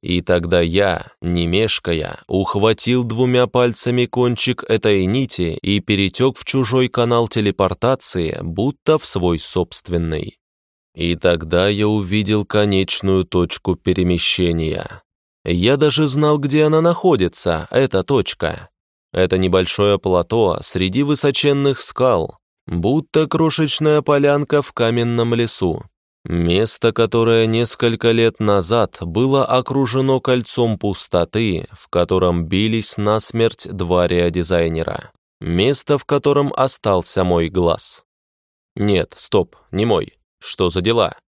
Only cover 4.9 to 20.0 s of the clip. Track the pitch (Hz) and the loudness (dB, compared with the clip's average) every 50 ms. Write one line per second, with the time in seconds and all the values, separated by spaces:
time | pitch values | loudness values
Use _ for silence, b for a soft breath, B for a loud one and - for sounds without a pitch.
4.9 | 104 98 95 92 104 127 135 - - - 90 82 80 - - - 101 104 90 - | 2 2 2 0 0 0 -2 -4 -4 -4 -4 -4 -4 -6 -2 -2 -2 -2 0 0
5.9 | 107 98 101 95 - - 123 135 127 - - - - 135 131 104 120 131 127 120 | 0 2 2 0 0 0 0 0 0 -2 -8 -4 -2 -2 -2 0 2 0 0 0
6.9 | - - 120 117 120 117 117 110 - 113 107 101 92 - 98 92 87 - - 120 | 0 -2 0 2 2 0 0 0 -2 -2 0 0 0 0 0 -2 0 -2 0 -2
7.9 | 135 127 - - - 92 85 80 - - - 85 82 92 107 135 143 _ _ - | 0 0 -4 -6 -4 -2 -4 -4 -4 -6 -8 -8 -4 -2 -2 -2 -4 _ _ 0
8.9 | 156 156 - - - 101 87 90 85 80 - - - 90 87 - - - - - | 0 2 0 -2 -4 0 0 0 0 0 -2 -4 -2 -2 -2 -2 -4 -10 -8 -4
9.9 | 87 85 85 82 80 76 - - - _ _ _ _ _ _ _ _ _ _ _ | -4 -4 -2 -2 -4 -6 -8 -10 -12 _ _ _ _ _ _ _ _ _ _ _
10.9 | _ 78 80 85 87 78 - 90 87 82 82 80 82 87 92 101 104 101 104 104 | _ -6 -4 -4 -4 0 2 0 0 0 -2 -2 0 2 2 2 2 0 0 0
11.9 | 107 107 101 90 98 107 107 95 107 107 104 - - 107 104 104 101 95 95 90 | 0 0 -2 0 -2 -2 0 0 0 0 -2 0 0 0 2 2 2 0 0 0
12.9 | - - - 98 95 92 92 - - 90 87 82 - - _ - 92 - _ - | -4 -4 0 0 0 0 0 0 0 0 0 0 -2 -6 _ -4 -4 -2 _ -2
13.9 | 92 92 90 90 87 85 - - - - 90 85 85 82 80 78 78 - - - | 0 0 2 0 0 0 0 -2 0 0 0 0 0 -2 -2 -4 -6 -6 -10 -12
14.9 | - - _ _ _ _ _ _ _ _ _ - 87 90 87 113 139 143 143 151 | -14 -18 _ _ _ _ _ _ _ _ _ -2 -2 2 2 2 2 4 2 0
15.9 | 131 151 156 147 131 143 151 151 151 151 143 143 135 151 151 151 156 160 160 170 | 2 2 0 0 0 0 2 2 2 0 0 0 0 2 2 4 2 2 2 2
16.9 | 170 - - 185 160 113 95 87 - - - 92 85 78 78 - - 117 135 131 | 0 2 2 2 2 2 2 -2 -2 -4 -4 -2 -2 -2 -4 -2 0 0 0 2
17.9 | - 95 87 - 139 127 95 - - _ - 78 82 87 - - _ _ _ _ | 0 -2 -2 0 0 0 0 -2 -6 _ -6 -6 -6 -6 -14 -20 _ _ _ _
18.9 | _ _ _ _ - 87 92 90 92 92 92 92 87 95 92 87 - - 101 101 | _ _ _ _ -2 0 0 2 2 2 2 2 2 2 0 0 0 0 2 2
19.9 | 101 95 | 2 2